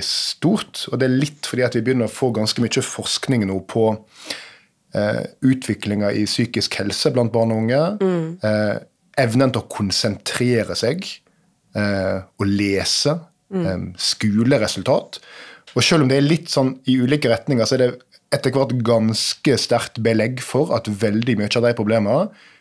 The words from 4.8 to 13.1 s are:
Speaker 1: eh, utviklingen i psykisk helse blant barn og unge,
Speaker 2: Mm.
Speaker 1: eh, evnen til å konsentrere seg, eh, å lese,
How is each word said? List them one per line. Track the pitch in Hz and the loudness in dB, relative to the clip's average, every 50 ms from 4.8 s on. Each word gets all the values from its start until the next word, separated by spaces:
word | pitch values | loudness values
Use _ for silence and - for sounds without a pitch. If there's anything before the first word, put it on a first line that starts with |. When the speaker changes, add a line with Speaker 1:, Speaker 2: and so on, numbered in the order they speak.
| _ _ - | _ _ -4
Speaker 1:
eh, | 104 104 104 117 - - - - - - | -2 0 0 -2 -2 -4 -8 -6 0 2
utviklingen | 131 131 131 - - 104 - - 104 104 104 104 101 107 | 2 2 2 0 -4 -4 -4 -2 -4 -2 0 0 0 0
i | 107 104 | 0 -2
psykisk | 104 - - 117 - - 110 101 - - - | -2 0 -2 -2 -2 0 -4 -4 -4 -4 -4
helse | 101 101 104 - - 151 123 | -4 -4 -2 0 0 0 2
blant | 127 120 113 113 | 2 0 2 2
barn | 113 113 113 | 2 2 2
og | 110 110 113 | 2 0 0
unge, | 113 127 143 160 180 214 202 | 2 2 2 2 0 0 0
Speaker 2:
Mm. | 196 190 180 170 160 160 170 185 | 0 0 0 0 -2 -4 -6 -4
Speaker 1:
eh, | - 107 107 107 107 104 - - - _ _ _ _ _ - | -2 0 0 2 0 0 -2 -4 -8 _ _ _ _ _ -2
evnen | - 131 113 107 127 139 131 | 0 0 2 4 4 4 4
til | 117 110 | 2 -2
å | - - | -6 -6
konsentrere | - - 104 95 90 - - 110 101 - - - - - 123 123 123 113 98 85 87 | -6 -4 -2 -2 -2 -2 -2 -2 -4 -4 -8 -6 -2 0 2 2 2 2 0 -2 -4
seg, | - - 117 151 180 196 - - - _ _ _ _ _ _ _ _ _ _ - | -2 -2 -2 -2 -2 -6 -10 -14 -16 _ _ _ _ _ _ _ _ _ _ -4
eh, | 104 104 101 101 98 92 95 98 95 95 | -2 -2 0 0 -2 -2 -2 -2 -4 -6
å | - _ - 101 | -10 _ -4 -2
lese, | 98 101 101 101 101 98 95 85 - - - - 147 | 0 0 0 0 0 0 0 0 -2 -2 0 0 0